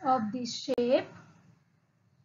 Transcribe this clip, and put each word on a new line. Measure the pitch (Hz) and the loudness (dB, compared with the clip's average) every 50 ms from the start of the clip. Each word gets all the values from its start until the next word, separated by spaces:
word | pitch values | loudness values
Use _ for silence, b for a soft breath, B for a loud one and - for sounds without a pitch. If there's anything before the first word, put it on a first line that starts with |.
| 339 | 2
of | 269 254 254 220 208 | 2 2 2 2 -2
this | 202 254 240 233 - | -4 -6 -6 -6 -8
shape. | - - - 254 247 240 240 269 320 370 - - - - - - - - - - _ _ _ _ _ _ _ _ _ _ _ _ _ | -8 -4 -2 0 0 2 4 2 2 2 -2 -14 -20 -20 -20 -20 -20 -20 -20 -20 _ _ _ _ _ _ _ _ _ _ _ _ _